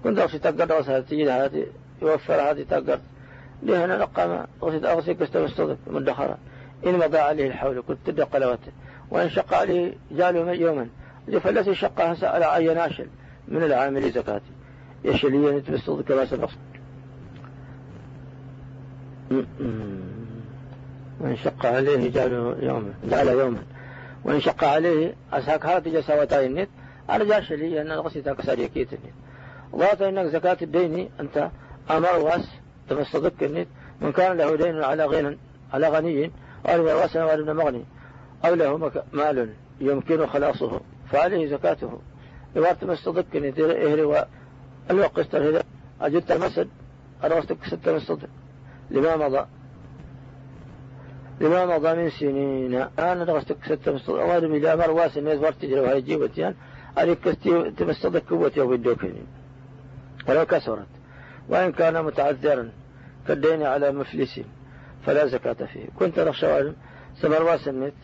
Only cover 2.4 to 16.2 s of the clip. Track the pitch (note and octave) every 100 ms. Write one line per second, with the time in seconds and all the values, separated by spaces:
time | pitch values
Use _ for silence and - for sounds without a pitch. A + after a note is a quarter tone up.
2.4 | C#3+ D3 C#3 - C3+ C3+ - - - -
3.4 | - - - F3+ F3 - G3+ - F3 F3
4.4 | - - E3 D#3 - E3 E3 E3+ D3 E3+
5.4 | D#3 - D#3 C3 - D3 C3+ B2+ - -
6.4 | - - - - F3+ F3+ D#3+ D#3 C#3+ D3+
7.4 | C3+ B2 C3 B2 A#2+ C#3 - D#3 C#3 C#3
8.4 | B2+ A#2+ - - - - - - F3 F#3+
9.4 | - F3 F3 F3 F3 - - D3 F3+ F3
10.4 | E3+ F3 E3 D3 A#2 - - - - D#3+
11.4 | F#3 A#3 G3 F#3+ G3 - E3 F3 - -
12.4 | D#3+ E3 D#3+ E3 E3 - - - - -
13.4 | - D#3 D#3+ B2+ C#3 C3+ B2+ A#2+ A#2 G#2
14.4 | - - - - - - - - C#3+ C#3
15.4 | D3 C#3+ C#3 D3+ - D3 C#3+ C3+